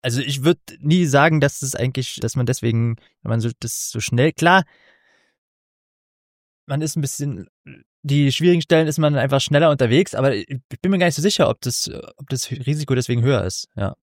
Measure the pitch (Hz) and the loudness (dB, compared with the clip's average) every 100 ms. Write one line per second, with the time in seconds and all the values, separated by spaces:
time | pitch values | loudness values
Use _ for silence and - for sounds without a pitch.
0 | 127 120 131 139 139 175 - - 143 180 | -2 -4 -4 -2 0 0 -4 -8 0 2
1 | 165 139 156 156 143 - 135 - 127 131 | 4 4 4 4 2 0 -8 -4 -4 -4
2 | 127 - 117 - 120 131 117 113 117 113 | -8 -6 -4 -2 -2 -2 0 0 0 -4
3 | _ _ 107 117 113 - 117 - - 113 | _ _ -4 -2 -2 -6 -10 -10 -8 -8
4 | - 120 147 - 165 190 - _ _ _ | -4 2 0 2 2 4 2 _ _ _
5 | _ _ _ _ _ _ _ _ _ _ | _ _ _ _ _ _ _ _ _ _
6 | _ _ _ _ _ _ _ 139 156 160 | _ _ _ _ _ _ _ -4 -2 -4
7 | 143 - 143 98 - _ - - _ _ | -4 -4 -6 -8 -12 _ -20 -20 _ _
8 | 147 143 143 131 170 175 - 160 160 156 | -2 2 2 2 2 2 4 2 2 2
9 | 151 143 131 139 - 147 160 143 120 127 | 2 2 0 0 2 4 4 4 2 2
10 | 196 - 135 107 - 135 _ - 180 196 | 2 0 0 0 -6 -12 _ -6 -2 2
11 | 175 147 180 - 160 113 127 - - - | 0 2 0 2 0 0 -4 -4 -6 -10
12 | - _ 139 131 - 131 127 151 147 127 | -16 _ -8 -8 -6 -8 -4 -4 -2 -2
13 | 127 120 123 127 92 - - - 101 - | 0 0 2 2 -2 -6 -12 -6 -6 -8